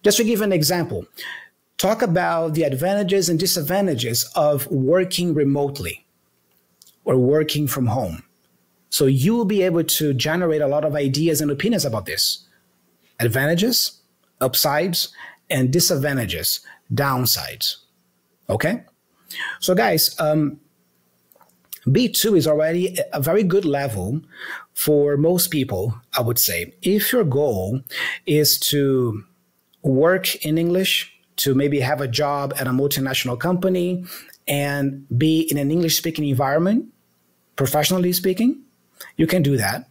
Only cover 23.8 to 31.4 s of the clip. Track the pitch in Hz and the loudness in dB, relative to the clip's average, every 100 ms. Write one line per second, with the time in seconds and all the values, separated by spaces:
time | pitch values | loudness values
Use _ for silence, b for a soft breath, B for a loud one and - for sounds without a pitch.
23.8 | 139 104 92 147 - B B B B - | -2 -4 -4 -6 -8 B B B B -6
24.8 | - 151 143 143 156 180 180 156 127 95 | 2 4 4 2 2 2 0 -2 -2 -2
25.8 | 110 110 _ - 120 117 - 87 - - | -4 -6 _ -4 -2 0 -2 -2 -8 -6
26.8 | - 208 208 247 175 127 147 101 92 127 | 0 0 2 0 2 2 0 0 -2 -6
27.8 | - B B B - 151 147 - - 147 | -6 B B B 0 2 4 2 0 0
28.8 | 139 131 123 107 - _ _ _ _ _ | 2 2 0 -2 -10 _ _ _ _ _
29.8 | 151 131 160 185 185 - 151 160 170 180 | 0 4 4 4 0 -6 -2 0 2 2
30.8 | 190 - - _ _ - | 0 -2 -4 _ _ -4